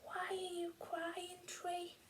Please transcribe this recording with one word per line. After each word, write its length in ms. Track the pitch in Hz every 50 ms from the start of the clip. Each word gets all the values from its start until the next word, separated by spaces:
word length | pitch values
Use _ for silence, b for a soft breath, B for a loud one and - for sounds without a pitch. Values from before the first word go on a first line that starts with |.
| -
Why 240 | - - 370 359 -
are 40 | 392
you 380 | 370 370 359 359 349 339 339 339 -
crying, 600 | - - - 330 330 339 349 370 359 349 359 359 -
tree? 500 | - - - - 359 349 349 349 349 - - -